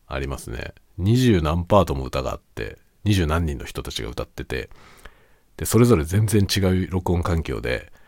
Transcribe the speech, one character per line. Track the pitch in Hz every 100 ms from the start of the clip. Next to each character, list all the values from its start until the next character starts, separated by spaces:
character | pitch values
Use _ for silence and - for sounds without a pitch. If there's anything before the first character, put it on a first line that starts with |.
| _
あ | 67
り | 67
ま | 67
す | -
ね。 | 60 - - _ -
二 | 92 123
十 | 127 95
何 | 78 85
パ | 85 101
ー |
ト | 85
も | 69
歌 | 64 67
が | 65
あ | -
っ |
て、 | - - 50 - _ _
二 | 104
十 | 98 78
何 | 80 82
人 | 69
の |
人 | - -
た | -
ち | -
が | 55
歌 | 64
っ | 57
て | -
て、 | 60 64 - - - - - - _ _ _ -
で、 |
そ | 82 110
れ |
ぞ | 120 98
れ |
全 | 76 95 110
然 | 110 101
違 | -
う | 92 92 92
録 | 92 87
音 | 87
環 | 90 82
境 | 76 57
で、 | 60 62 - -